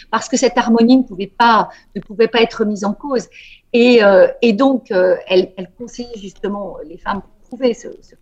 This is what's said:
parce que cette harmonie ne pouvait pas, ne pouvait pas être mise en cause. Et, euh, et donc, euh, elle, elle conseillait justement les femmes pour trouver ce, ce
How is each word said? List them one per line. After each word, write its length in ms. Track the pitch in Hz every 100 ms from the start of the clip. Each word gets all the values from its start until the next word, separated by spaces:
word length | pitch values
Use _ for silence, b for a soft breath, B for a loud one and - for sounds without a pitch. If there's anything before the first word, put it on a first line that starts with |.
| B
parce 180 | 226 -
que 80 | 254
cette 220 | 254 254
harmonie 400 | 233 226 226 262
ne 60 |
pouvait 280 | 254 185 196 -
pas, 320 | 233 214 - B B 202
ne 60 |
pouvait 260 | - 202 220
pas 140 | 233
être 240 | 226 - 214
mise 200 | 202 202
en 80 |
cause. 340 | 208 285 247 - b b b b
Et, 320 | 240 247 240
euh, 240 | 202 185 175 -
et 120 | 233
donc, 360 | 202 269 262 -
euh, 260 | 190 185 170 -
elle, 260 | 185 190 -
elle 120 | 180 -
conseillait 400 | 240 - 240 226
justement 600 | 196 - 196 202 185 - 156
les 80 | 175
femmes 240 | - 196
pour 100 | - _ _
trouver 260 | 240 254
ce, 140 | 220 - -
ce 140 | _ _